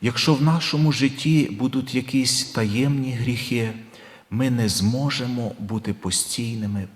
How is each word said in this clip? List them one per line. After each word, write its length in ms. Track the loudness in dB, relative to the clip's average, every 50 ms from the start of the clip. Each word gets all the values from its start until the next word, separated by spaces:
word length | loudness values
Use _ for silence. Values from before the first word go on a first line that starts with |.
якщо 340 | -2 -2 0 2 4 4 4
в 80 | 4
нашому 500 | 4 4 4 2 0 0 2 2 4 4
житті 560 | 4 2 2 0 0 0 0 4 4 4 4 2 -2 -2
будуть 340 | -2 0 0 -2 -4 -2 -2
якісь 500 | -4 -2 0 0 0 2 2 0 0 -2
таємні 680 | -2 -2 -2 0 0 2 2 2 2 2 0 -2 -2
гріхи, 600 | -2 -2 -2 -2 -2 -2 -2 -2 -2 0 0 -2 -4 -8 -14 -16 -20 -20 -20 -20 -20 -20 -12 -6
ми 200 | -2 0 2 2
не 180 | 2 2 2 2
зможемо 840 | 2 2 2 2 2 2 0 0 0 -2 -2 -2 -2 -2 -4 -4 -6 -8
бути 360 | -6 -4 -4 -4 -2 -4 -6
постійними 920 | -4 -4 -4 -2 -2 -2 -2 -4 -4 -4 -4 -4 -4 -4 -4 -4 -4 -6 -8 -8